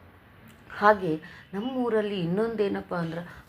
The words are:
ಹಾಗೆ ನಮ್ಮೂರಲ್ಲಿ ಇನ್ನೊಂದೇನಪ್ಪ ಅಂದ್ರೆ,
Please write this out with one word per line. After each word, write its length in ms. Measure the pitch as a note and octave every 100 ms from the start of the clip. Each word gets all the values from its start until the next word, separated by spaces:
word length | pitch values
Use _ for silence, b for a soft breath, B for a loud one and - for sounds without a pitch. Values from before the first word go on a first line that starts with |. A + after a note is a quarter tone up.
| - - - - - - - -
ಹಾಗೆ 420 | G#3 G#3 F3+ D#3 B B B
ನಮ್ಮೂರಲ್ಲಿ 680 | G3 B3+ B3+ A#3+ G#3+ G#3 G3+
ಇನ್ನೊಂದೇನಪ್ಪ 720 | E3+ F#3+ A#3 G#3+ G3+ G3 F#3+
ಅಂದ್ರೆ, 500 | F3 E3 E3 F3 -